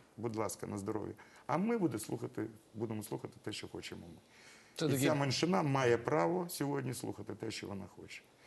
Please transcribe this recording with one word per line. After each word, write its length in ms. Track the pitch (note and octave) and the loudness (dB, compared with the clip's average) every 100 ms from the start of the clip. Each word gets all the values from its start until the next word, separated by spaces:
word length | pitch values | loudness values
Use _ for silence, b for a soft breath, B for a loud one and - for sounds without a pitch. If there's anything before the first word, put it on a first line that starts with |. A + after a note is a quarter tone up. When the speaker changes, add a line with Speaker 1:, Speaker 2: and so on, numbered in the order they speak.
| - - | -20 -8
Speaker 1:
Будь 200 | A2+ A2 | -4 -2
ласка, 300 | G#2 - - | -2 -4 -6
на 120 | G2+ | -4
здоров'я. 360 | G2 G#2 F#2+ - B B - | -2 -4 -4 -10 B B -2
А 120 | D3 | 0
ми 200 | G#3 A#3 | 2 2
буде 200 | E3 A2+ | 2 0
слухати, 480 | - B2 A#2+ - A2 A2+ - | -4 -6 -4 -4 -6 -8 -16
будемо 280 | G#2+ A2 A2 | -6 -4 -4
слухати 320 | G2+ C3+ - - | -6 -8 -8 -10
те, 100 | - | -8
що 160 | G#2 F#2+ | -8 -8
хочемо 380 | F2+ - - F2+ | -10 -10 -10 -12
ми». 140 | E2 - B B B B - | -16 -20 B B B B -2
Speaker 2:
Це 100 | D#3 | 2
Speaker 1:
І 20 | |
Speaker 2:
такі 160 | C#3 C#3+ | 4 4
Speaker 1:
ця 80 | |
меншина 480 | D3+ C#3 A#2+ D#3+ F#3+ | 4 2 4 4 4
має 360 | D#3 C3+ B2+ A#2 | 4 6 6 6
право 500 | A#2 D#3 E3+ F3+ F3 | 4 4 4 2 -2
сьогодні 460 | - C#3+ C#3+ C3 | -2 0 0 -2
слухати 400 | A#2+ A2 G2+ G2 | -4 -4 -6 -8
те, 160 | G#2 A2+ | -6 -6
що 160 | G#2+ - | -6 -6
вона 160 | G2+ F#2+ - | -8 -10 -14
хоче. 260 | F2+ - - B | -14 -16 -16 B